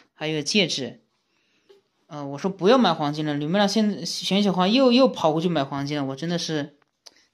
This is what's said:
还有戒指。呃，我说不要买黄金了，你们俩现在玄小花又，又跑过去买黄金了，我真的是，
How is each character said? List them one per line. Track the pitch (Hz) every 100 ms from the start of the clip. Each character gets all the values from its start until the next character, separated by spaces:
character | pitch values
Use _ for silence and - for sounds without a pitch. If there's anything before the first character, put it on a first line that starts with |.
| _
还 | - 156
有 | 156
戒 | 147 214 165
指。 | - 120 - _ _ _ _ _ _ _ _ _ _ _
呃， | 147 139
我 | 139
说 | 190
不 | 175 180
要 | 254
买 | 196
黄 | 160 143
金 | 151 151
了， |
你 | 147
们 | 147 196
俩 | 202
现 | 220 208
在 | 165
玄 | 170 - - 190
小 | 202
花 | 170 185
又， | 247 262
又 | 240 262
跑 | - 160
过 | 156
去 | 175
买 | 160
黄 | 139 139
金 | 139
了， | 147 135
我 | 135
真 | 170
的 | 175
是， | 170 156 139 _ _ _ - - _